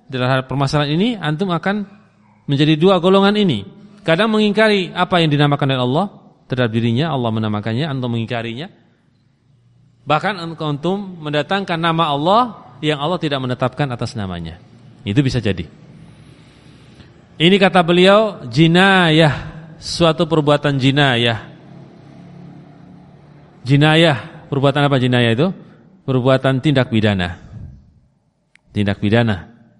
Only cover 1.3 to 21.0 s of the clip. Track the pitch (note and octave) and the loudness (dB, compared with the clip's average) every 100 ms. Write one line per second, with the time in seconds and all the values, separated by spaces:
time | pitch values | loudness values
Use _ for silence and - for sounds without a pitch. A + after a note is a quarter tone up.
1.3 | D3+ G3 E3+ F#3+ G#3 G3 - _ _ _ | -4 -2 -2 -2 -4 -8 -16 _ _ _
2.3 | _ - C#3 D3+ D#3 F3+ F#3 F3+ G3 G3 | _ -4 0 2 4 4 4 4 4 4
3.3 | G#3 G3 A2 F#2+ - - - - E3 A3 | 2 0 -2 -6 -20 -20 -10 -2 0 0
4.3 | G#3+ G#3+ G3+ A3 G3+ E3 - F3+ F3+ D#3+ | 2 0 2 2 2 -2 -4 -2 0 2
5.3 | C#3+ D3 C#3+ C#3 C3 B2 C#3+ G3 - - | 2 2 2 0 0 0 0 -4 -8 -20
6.3 | _ _ B2+ A#2+ A#2 A#2 A#2 E3 C#3 A#2+ | _ _ -2 0 0 0 0 -2 -2 -2
7.3 | A2 A2 G#2 A2+ A2+ D#3+ C3+ B2 A#2 A2 | -2 -4 -4 -4 -4 -4 -6 -4 -4 -4
8.3 | A#2+ A2+ A#2 F3+ _ _ _ _ _ _ | -6 -8 -10 -14 _ _ _ _ _ _
9.3 | _ _ _ _ _ _ _ - D3+ F3+ | _ _ _ _ _ _ _ -2 0 0
10.3 | G3 E3 D#3 D#3 C#3+ E3 G3 F#3+ F3 D3+ | -6 -10 -8 -6 -4 -4 -4 -8 -12 -4
11.3 | D3 D3 G3 F#3+ E3 E3+ E3 E3 C#3+ D#3 | -4 -2 -4 -4 -2 -2 0 0 0 2
12.3 | G#3+ B3 - - - D3+ D3 D3 F3+ D#3 | 2 0 -6 -20 -6 -4 -2 -4 -4 -4
13.3 | C#3 B2+ B2 B2+ - C#3+ A#2+ A#2 A2+ F#2+ | -4 -4 -2 -4 -2 -6 -4 -8 -6 -8
14.3 | F2 E2 F2 - - - - G2+ A2 C3 | -8 -10 -14 -20 -20 -20 -10 -2 0 0
15.3 | A#2+ G#2+ F#2 E2 - - - - - - | -2 -2 -4 -8 -16 -20 -20 -20 -20 -20
16.3 | - - - - - - - - - _ | -20 -20 -20 -20 -20 -20 -20 -20 -20 _
17.3 | - D#3+ G3 F#3+ F3+ E3 F3 F#3 G3+ A3 | 0 2 4 2 2 2 4 4 4 2
18.3 | E3 C3 A#2 E3 F3 G3 F#3+ E3+ D#3 D#3+ | -6 -6 2 4 4 4 4 4 4 2
19.3 | B2 - - - - - - E3 D#3 E3+ | 0 -10 -16 -20 -18 -12 0 0 2 0
20.3 | D#3+ D3 C#3+ D3 C#3 C3 C#3 | 0 2 2 0 0 0 2